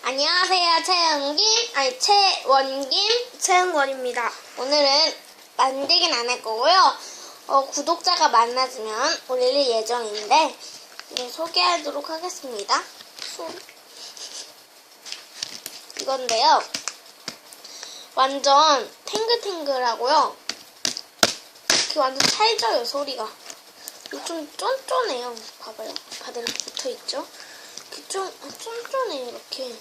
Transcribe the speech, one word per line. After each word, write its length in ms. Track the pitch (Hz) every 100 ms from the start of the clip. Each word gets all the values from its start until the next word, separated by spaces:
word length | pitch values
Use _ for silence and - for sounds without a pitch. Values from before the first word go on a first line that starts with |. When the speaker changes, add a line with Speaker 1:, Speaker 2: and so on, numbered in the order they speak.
| 233
Speaker 1:
안녕하세요. 720 | 269 294 349 359 370 349 330 330
최은김, 600 | 359 330 302 277 302 427 453 466
아니, 260 | - 269 -
최원김. 960 | - 403 381 - - 269 269 269 269 330 415 480 494 -
Speaker 2:
최은권입니다. 920 | - 359 359 320 277 269 254 240 226 - - -
Speaker 1:
오늘은 560 | 247 294 285 277 311 - - - - -
만들긴 560 | 262 269 277 339 339
안 160 | 254 240
할 120 | 247
거고요. 560 | 226 220 269 381 320 - - - - - -
어, 180 | 277 269
구독자가 640 | - 285 330 - 349 311
많아지면 920 | 233 233 247 262 254 220 214 285 320 -
올릴 400 | 254 247 277 269
예정인데, 880 | 226 220 240 220 208 208 277 202 - - - - - -
이제 180 | - 247
소개하도록 800 | 277 330 359 359 339 294 285 285
하겠습니다. 720 | 320 359 - 269 226 196 269 - - - - - -
소-, 140 | 330 359 - - - - - - - - - - - - - - - - - - - - - - - -
이건데요. 640 | - 262 254 226 277 269 - - - - - - - - - - - - - - - -
완전 720 | 269 277 262 277 311 277 208 -
탱글탱글하고요. 1300 | - 415 453 480 403 349 285 262 247 226 240 311 247 - - - - - - - - - - - - - -
이렇게 300 | - - 311
완전 300 | 262 269 269
찰져요, 560 | - 440 453 233 277 240
소리가. 440 | 277 285 247 214 - - - - - - - -
이거 180 | 285
좀 260 | - 330 294 -
쫀쫀해요. 800 | 403 523 - 508 453 254 247 233 220 -
봐봐요. 340 | 226 220 220 - - -
바닥에 220 | - 240 233
붙어있죠? 840 | - - - 262 - - 269 330 - - - - - -
이렇게 160 | - -
좀, 180 | 381 381
아, 220 | - 285 -
쫀쫀해요, 720 | 453 466 480 539 494 294 247
이렇게. 460 | 233 - - 254 220